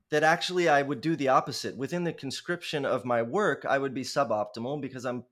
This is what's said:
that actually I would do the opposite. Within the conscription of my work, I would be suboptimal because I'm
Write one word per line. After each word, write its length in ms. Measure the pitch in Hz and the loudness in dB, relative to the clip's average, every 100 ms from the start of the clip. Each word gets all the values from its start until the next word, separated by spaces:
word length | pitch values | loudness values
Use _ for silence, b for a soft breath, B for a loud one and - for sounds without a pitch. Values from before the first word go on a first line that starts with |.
| _ | _
that 120 | 151 | 2
actually 440 | 156 170 - 180 170 | 4 4 0 2 4
I 140 | 143 | 4
would 180 | 139 143 | 4 -2
do 140 | 160 | -2
the 140 | 160 135 | 0 4
opposite. 480 | 139 156 127 110 92 | 4 4 -4 -6 -6
Within 280 | 131 175 | -4 -2
the 80 | 170 | -4
conscription 720 | 156 135 - - 175 - 151 | -4 -8 -8 -6 -6 -4 -2
of 200 | 135 123 | 0 0
my 180 | 127 120 | 0 0
work, 420 | 117 170 196 139 | 0 0 0 0
I 140 | - 135 | 0 0
would 160 | 139 | 0
be 80 | 127 | -4
suboptimal 760 | 123 147 123 107 104 - 120 147 | -2 0 2 0 -2 -4 -6 -6
because 260 | 135 127 123 | -6 -6 -6
I'm 180 | 123 117 | -6 -10